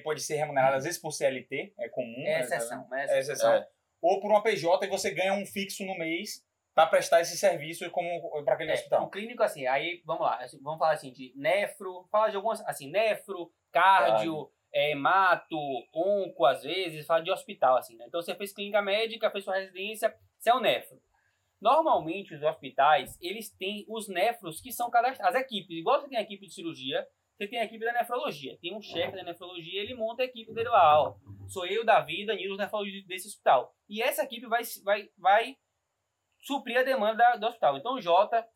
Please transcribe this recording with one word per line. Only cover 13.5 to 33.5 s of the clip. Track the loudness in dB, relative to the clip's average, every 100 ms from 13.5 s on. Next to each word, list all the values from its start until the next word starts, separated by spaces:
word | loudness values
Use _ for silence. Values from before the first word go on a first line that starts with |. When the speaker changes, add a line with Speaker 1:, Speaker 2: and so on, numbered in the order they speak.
| _ _
Speaker 2:
cardio, | 4 6 8 6
Speaker 3:
Cardio. | 4 2 -4 -8 _ _
Speaker 2:
é, | 0 0
hemato, | 2 2 4 6 4 0 -8 -4 -6 -6
onco, | -2 0 0 -2 2
às | 4 4
vezes, | -2 -4 -4 -6 0
fala | 0
de | 0
hospital, | -4 -4 2 4 4
assim, | 2 -16
né? | -8
Então, | -8
você | -6
fez | -8 -8
clínica | -8 -2 0
médica, | 2 0 -2 -2 -2
fez | -2
sua | -4 -4
residência, | -4 -8 -10 -2 -4 -4 _ _
você | 2
é |
um | 2
nefro. | 4 0 -2 -20 _ _ _ _ _ _
Normalmente, | 2 4 4 2 0 -8 -8
os | -4
hospitais, | -2 -2 -8 2 4 4 2 -10
eles | -10 -8 -12 -10
têm | -8 -8 -8
os | -10 -6
nefros | 0 0 0 -10 -12
que | -12
são | -8 0
cadastrados, | 2 2 0 0
as | 0
equipes, | -2 -8 -8 -6
igual | 2 2
você | 0
tem | -6
a |
equipe | -6 -10 -16
de |
cirurgia, | -12 -10 -8 -6 -4 -6 _ _ -12
você | -8
tem | -6
a |
equipe | -6 -4 -4
da |
nefrologia, | -2 -2 -2 -4 -8 -12 -10
tem | -10 -10
um |
chefe | -8 -4 -4 -4
da |
nefrologia, | -12 -12 -12 -14 -8 -8
ele | -8
monta | -6 -6 -2
a | -4
equipe | -4 -12
dele | -6 2
lá, | 6 8 8
ó, | 4 -2 -20 -18 -12
"Sou | -6 -2
eu, | -2 6
Davi, | 4 4 -6 -4
Danilo, | -4 -4
os | -4
nefrologistas | -4 -4 -6 -8 -10
desse | -12 -12
hospital." | -2 4